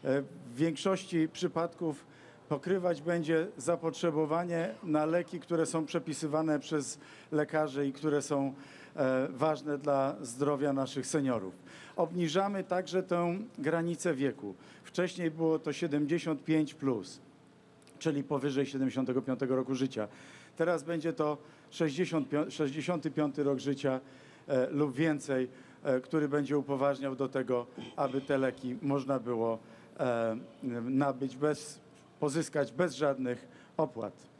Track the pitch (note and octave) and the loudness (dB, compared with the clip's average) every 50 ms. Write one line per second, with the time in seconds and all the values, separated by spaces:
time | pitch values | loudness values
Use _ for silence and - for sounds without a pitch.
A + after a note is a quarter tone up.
0 | - C3+ C3 C#3+ C#3 C#3 - - - B2 A#2 B2 D#3+ E3+ D#3 - - G3 F#3+ F3+ | 2 2 2 2 0 -4 -12 -16 -16 -12 -2 0 0 0 0 0 0 0 0 0
1 | - - F3 E3 D#3 D#3 - - F3+ E3+ - D#3+ E3+ E3 - - F3 D#3+ D3 - | -2 -2 2 2 2 2 0 -4 -4 -2 0 -2 -2 -2 -4 -4 -4 -4 -4 -4
2 | - - - - - - - - - - D3+ C#3 - F3 F#3+ F#3+ F3 F3+ E3+ C#3 | -12 -20 -20 -20 -20 -20 -20 -20 -4 -4 -4 -4 0 0 0 2 2 0 0 0
3 | D3 E3+ F3 E3+ D#3 D3+ E3 D#3+ E3 G#3 - - B2 D#3+ E3+ E3+ E3 D#3+ C3+ - | 0 0 0 0 2 2 2 2 2 0 -6 -4 0 0 0 2 0 -4 -2 0
4 | - E3+ C#3+ D3+ D#3 D3 D#3 E3+ F3+ F3 E3+ E3 E3 G3 A3 - - F3 D3+ D3+ | 0 2 2 2 2 2 2 0 0 0 0 0 -2 -2 -4 -6 -2 0 2 2
5 | D3+ D#3+ E3 F3 E3+ E3+ F#3 E3+ - - E3+ E3 D#3+ E3 - E3 D#3 - - E3+ | 4 4 2 0 0 -2 -8 -10 -4 0 2 2 2 2 0 -2 -2 0 -2 -4
6 | F3 E3 D3 - D#3+ D3+ D3 D#3 D#3+ D#3+ D3+ C#3+ - - E3 D3+ C3+ - - - | -2 -2 -6 -4 -2 0 0 2 2 2 2 0 0 0 -2 -2 -2 -2 -10 -12
7 | - - - - - - D#3 D3+ D3+ D3 D#3+ D#3 D#3 D3 C3 C#3 C#3+ C#3 C3 - | -16 -20 -20 -20 -10 -2 0 0 0 2 2 0 0 0 0 -2 -2 -2 -2 -2
8 | D3+ D#3 C#3+ D3 C#3 - D3+ C#3 C#3 C3+ C3 - - - - - - - - - | 0 2 2 2 2 0 0 0 0 0 -2 -8 -16 -20 -20 -20 -20 -14 -2 0
9 | C#3 C3 C3 C3 C3 C3+ F2+ A#2 D3 D#3 D#3 C3+ C#3 D3+ C#3+ C#3 C#3 C#3+ C#3+ C3+ | 2 4 4 2 0 0 0 0 2 2 2 0 -2 -4 -4 -2 2 2 4 4
10 | C3+ C#3 - G#3 D#3+ A#2+ A#2 B2+ C#3+ C#3+ D3 C3+ D3 C#3+ C#3 C#3 C3+ B2+ - C#3 | 4 2 0 -4 -8 -10 -4 0 2 2 2 2 2 2 2 2 0 -2 -2 -6
11 | B2 - - D3+ C#3 C3 B2 A2 F#2+ F#2 - - - - - - - - - - | -4 0 0 2 2 2 0 0 -2 -6 -10 -14 -20 -20 -20 -18 -20 -8 -2 -2
12 | E3+ D#3+ F3 F3+ F3 D#3 C#3+ F#3+ G3 G3+ G3+ F#3+ F3+ - F3+ F3+ F#3 F#3 F3 F#3+ | -2 0 0 0 0 2 2 2 0 2 -2 -4 -2 -2 -2 -2 -2 0 -2 -2
13 | F3+ F#3 F3 F3 F3 E3+ F3 G3 A3 B3 - - C3+ D3+ D#3 E3 E3 F3 E3+ - | 0 2 0 2 2 2 0 -2 -6 -10 -10 -4 -2 0 2 2 0 0 -2 0
14 | - F3 D3+ C3 C#3 C3+ A#2 - - G2+ F#2 - - - - - - - - - | 0 0 0 2 0 0 0 -2 -8 -10 -10 -12 -18 -20 -20 -20 -20 -6 -2 -2
15 | F3+ F3 F3+ F3+ F3 D#3+ D#3 D#3+ E3 D#3+ D#3+ D#3 D#3 D#3+ C#3 - F3+ D#3+ C#3+ D3 | -2 0 -2 -2 -2 -2 0 2 2 2 2 2 0 -4 -4 -2 -2 0 2 2
16 | D3+ C#3 E3 E3+ - E3+ D#3 C3+ - - D#3 D#3 D#3 C#3 - - C#3 C3+ B2 G#2 | 2 2 2 0 2 -2 -4 -2 0 2 4 4 2 0 -2 -2 0 0 0 0
17 | F2+ - - - - - - - - - - - - - - - - - - - | -2 -8 -14 -18 -20 -20 -20 -20 -20 -20 -20 -20 -20 -20 -20 -20 -20 -20 -18 -4
18 | - D#3+ D3 C#3+ C#3 - D3+ C3+ B2 D3 C3 C#3 C#3 C#3 C#3 C3 C3+ C3 A#2 C3 | -2 0 0 0 -2 0 -2 0 0 0 2 0 0 0 0 -2 -2 0 0 0
19 | B2+ A#2+ B2+ C3+ - C3+ B2+ A#2 C#3 B2 C3 C3 B2+ B2+ C3+ B2 C3+ C3 - A2+ | -2 0 0 0 0 0 -2 -2 0 2 2 0 2 0 0 0 0 -2 0 -4
20 | G#2+ G2+ - - - - - - - - - - E3 E3+ F3 D#3+ C#3 D#3+ E3+ D#3+ | -4 -4 -8 -18 -20 -20 -20 -20 -20 -20 -4 0 2 2 2 0 -2 -4 -4 -2
21 | D3 E3 D3+ - D3+ D3+ D3 D3 - - - - - - - - E3 D#3 C3+ D#3 | -2 -2 0 0 0 0 0 -2 -8 -20 -20 -20 -20 -18 -2 0 0 0 2 0
22 | F#3 - E3 D#3 C3+ - C#3+ D3 D3+ D3 - - D3+ C3+ C3+ D#3+ C3+ F3 F3+ D#3+ | 0 2 2 -2 0 0 0 0 0 -2 -2 -2 -2 0 0 -2 -2 -2 -2 0
23 | C3+ D#3 C3+ D#3+ D3+ D3 C3+ D3+ C#3+ C#3+ C#3 C3 - C#3+ C#3 C#3 - C#3 C3 C3 | -2 -2 0 0 0 0 0 0 2 2 2 2 0 -2 -2 0 0 0 0 0
24 | - - - - - - - - - - C3+ B2+ B2+ C#3 - C#3+ D3 C#3+ B2 C3 | -4 -10 -20 -20 -20 -20 -20 -20 -4 0 2 2 2 2 2 2 2 2 2 2
25 | D#3+ E3 D3+ C#3+ - - C3+ C3 B2+ B2+ - - - - - - - D3 C3 B2+ | 2 2 2 0 0 0 2 2 0 0 -4 -16 -20 -20 -20 -4 0 2 2 2
26 | B2+ - - D#3 D3+ C#3+ C#3+ D3 C#3+ B2 D3 D3 C3+ C3+ C#3 C3 C3+ C#3+ C#3 B2 | 2 0 0 2 2 4 2 0 2 2 0 0 2 0 0 2 4 2 2 0
27 | C3+ C3+ C3 C3 C#3 B2+ C3+ C3+ B2+ C3 B2+ A#2+ A#2+ - - - A#2 A2+ - - | -2 -4 -2 -2 -2 0 0 -2 0 2 0 0 0 -4 -10 -12 -12 -10 -2 -2
28 | C#3+ C3+ B2+ C#3 C3+ - C#3+ C3+ C3+ B2+ A#2+ - - B2+ B2 - - C#3 C#3 C#3+ | -2 0 0 -2 0 2 2 2 2 0 -2 -4 -6 -6 -6 -2 0 0 0 0
29 | B2+ B2+ C#3 C3 A2 B2 B2 A2+ A2+ A2+ A2+ A2 - - - - - - - - | 0 0 -2 -2 0 -2 0 0 2 0 0 -2 -6 -18 -20 -20 -20 -20 -6 -2
30 | C3+ B2+ A#2+ A#2 A2+ A2+ A2 A2 - - - - - C3 A#2+ A#2+ A2+ B2 C3 C3+ | 0 0 2 2 2 0 0 -4 -8 -14 -14 -8 -6 -4 -4 -4 -2 0 2 2
31 | C#3+ C#3 B2+ B2 C#3 C3 B2 C3 D3 D3+ D3 C#3+ - - - - - - - - | 2 2 0 -2 -4 -6 -2 0 0 0 0 -2 -6 -14 -16 -18 -20 -20 -20 -20
32 | - - - - D3+ D3 C#3 E3 D3+ - - D#3 C#3 A#2 A#2+ C3 F3+ E3+ C3 B2+ | -20 -20 -6 -2 -2 0 0 0 -2 0 0 0 0 0 0 0 0 0 0 0
33 | D3+ C#3+ C3+ B2+ C3 B2 B2 A#2 - - - - - - - - D#3 C3+ - A2+ | 0 0 0 0 -2 -2 -4 -4 -8 -18 -20 -20 -20 -8 0 0 0 0 0 -8
34 | A2 G2 - - - - - | -8 -8 -10 -12 -20 -20 -20